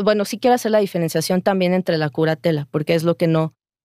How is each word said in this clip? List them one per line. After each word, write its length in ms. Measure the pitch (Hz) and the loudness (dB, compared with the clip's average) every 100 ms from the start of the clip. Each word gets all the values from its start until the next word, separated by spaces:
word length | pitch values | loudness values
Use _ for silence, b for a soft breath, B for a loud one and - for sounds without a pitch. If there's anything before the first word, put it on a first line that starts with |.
bueno, 220 | 202 208 | 0 0
sí 140 | 202 208 | -2 -2
quiero 160 | 247 | 2
hacer 160 | 247 220 | 2 2
la 60 | 214 | 0
diferenciación 640 | 196 175 165 160 - 185 | 0 -2 -2 -2 -2 0
también 300 | 202 190 180 | 0 0 0
entre 240 | 185 185 160 | 0 0 -2
la 100 | 151 | -2
curatela, 560 | 165 160 160 170 151 143 | 0 -2 0 -2 -2 -4
porque 240 | 151 151 | -6 -2
es 80 | 170 | 0
lo 120 | 165 170 | 0 0
que 100 | 170 | 0
no, 260 | 160 160 _ _ _ | 0 -2 _ _ _